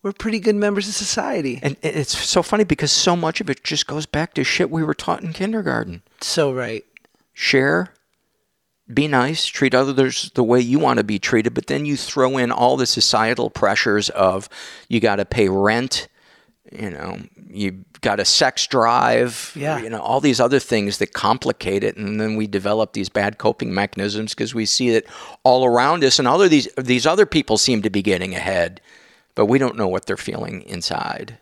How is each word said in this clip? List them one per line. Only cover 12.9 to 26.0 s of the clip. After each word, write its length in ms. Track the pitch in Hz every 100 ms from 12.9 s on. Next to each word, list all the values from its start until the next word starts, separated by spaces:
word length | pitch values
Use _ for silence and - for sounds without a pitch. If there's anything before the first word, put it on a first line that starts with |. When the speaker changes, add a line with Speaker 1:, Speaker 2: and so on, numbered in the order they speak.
| - - 110 110 123 117
Speaker 2:
pressures 600 | - 101 104 117 104 98
of 400 | - 95 95 - - - - _
you 100 | 117
gotta 260 | 110 101 101
pay 220 | 120 98
rent, 580 | 98 101 113 127 - - _ _ _ _ _ _
you 180 | - 104
know, 300 | 73 82 95 - _ -
you 360 | 101 98 95 - -
got 180 | 113 104
a 60 | 95
sex 420 | - 135 - -
drive, 840 | 135 113 123 120 120 123 110 - -
Speaker 1:
Yeah. 240 | 143 147
Speaker 2:
you 100 | 110
know, 120 | 113
all 180 | - 131
these 200 | 143 120
other 180 | 123 135
things 380 | - 113 101 -
that 160 | -
complicate 680 | - 104 120 123 - 90 98
it. 120 | 107 -
And 240 | 101 107
then 160 | 110 110
we 120 | 107
develop 440 | 101 101 107 107
these 140 | 110 92
bad 280 | 104 101 107
coping 360 | 110 - -
mechanisms 600 | 92 101 - 101 104 110
'cause 200 | - 113
we 120 | 117 107
see 240 | - 127
it 180 | 113 - - - -
all 200 | - 127 127
around 380 | 120 135 170